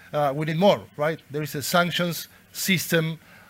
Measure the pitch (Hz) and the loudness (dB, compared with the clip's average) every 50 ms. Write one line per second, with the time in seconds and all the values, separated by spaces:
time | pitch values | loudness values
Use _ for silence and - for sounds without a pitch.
0 | - - - 151 147 139 135 151 156 156 160 160 196 202 156 110 95 - - - | -14 -6 -2 0 0 0 0 -2 -2 -2 0 4 6 4 4 4 -2 -10 -6 -4
1 | 147 160 - - - - 131 151 151 147 - 147 123 - - 175 175 175 - - | -2 -2 -2 -6 -10 -10 -8 -6 -6 -6 -6 -6 -4 0 2 2 2 2 0 -2
2 | 175 175 156 - - - - - _ _ - - - - 190 156 - - 170 165 | -2 -2 -4 -6 -10 -14 -18 -20 _ _ -10 -6 0 0 0 0 0 0 0 0
3 | 160 160 160 - - - - - - | 0 -2 -6 -10 -16 -20 -20 -20 -20